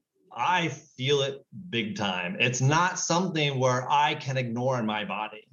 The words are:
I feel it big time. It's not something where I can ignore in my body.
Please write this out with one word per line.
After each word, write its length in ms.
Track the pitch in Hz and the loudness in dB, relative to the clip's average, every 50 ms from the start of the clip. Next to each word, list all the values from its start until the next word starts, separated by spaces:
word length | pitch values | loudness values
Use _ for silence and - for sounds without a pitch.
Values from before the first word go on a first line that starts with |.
| _ _ _ _ _ _ - 113 | _ _ _ _ _ _ -6 -2
I 300 | 123 156 180 175 170 151 | 0 2 2 2 2 0
feel 540 | 127 - - - _ - 131 135 147 139 135 | -2 -6 -12 -18 _ -4 2 2 4 4 4
it 200 | 139 104 - - _ - 107 90 90 | 0 -2 -6 -12 _ -16 -16 -10 -4
big 260 | 104 117 110 104 98 | -4 -2 -2 -2 -2
time. 400 | - 107 98 92 90 90 87 95 - | -2 -2 0 0 -2 -2 -4 0 0
It's 220 | 120 127 123 - | 0 0 2 2
not 380 | 131 135 151 165 175 185 180 175 | 2 4 4 4 4 2 0 -2
something 600 | - - 165 170 190 175 151 160 147 143 135 127 | -2 0 0 0 0 0 0 0 0 0 2 2
where 320 | 127 127 127 127 127 - | 2 2 2 0 0 0
I 260 | 147 143 147 151 156 | 2 2 2 2 0
can 200 | 151 - 135 131 | -2 -4 -4 -2
ignore 420 | 131 127 117 113 120 123 135 131 123 | -2 -2 -2 -2 -2 0 0 0 0
in 60 | 110 | 0
my 180 | 110 107 107 104 | 0 -2 -2 -4
body. 380 | 98 98 104 107 107 - 107 - _ | -4 -4 -6 -6 -6 -8 -12 -18 _